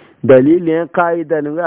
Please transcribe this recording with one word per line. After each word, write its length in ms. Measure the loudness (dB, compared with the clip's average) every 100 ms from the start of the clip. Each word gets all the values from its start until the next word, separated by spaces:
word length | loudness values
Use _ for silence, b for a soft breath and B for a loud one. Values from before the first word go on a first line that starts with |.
| B B
Dalilin 640 | 4 4 4 0 0 -4 -4
ka'ida 540 | -2 -2 -2 -4 -6
ne 80 | -4
ga 80 | -6